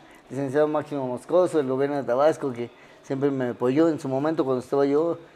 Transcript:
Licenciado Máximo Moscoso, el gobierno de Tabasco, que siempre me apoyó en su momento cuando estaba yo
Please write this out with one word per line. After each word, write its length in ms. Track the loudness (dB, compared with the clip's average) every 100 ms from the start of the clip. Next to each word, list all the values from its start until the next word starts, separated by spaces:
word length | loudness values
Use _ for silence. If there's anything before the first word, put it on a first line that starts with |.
| -18 -20 -12
Licenciado 380 | -6 -2 2 2
Máximo 400 | 0 -4 -6 -4
Moscoso, 540 | -6 0 2 2 2
el 80 | 0
gobierno 280 | 0 0 -2
de 60 |
Tabasco, 500 | -2 2 4 2 -4
que 160 | -6 -10 -12 -20 -20
siempre 260 | -10 -2 -2
me 200 | 0 -4
apoyó 380 | -2 0 4 2
en 120 | 0
su 80 | -4
momento 360 | -2 -2 -2
cuando 160 | 0 -2
estaba 220 | 0 0 2
yo 320 | 2 0 -4 -10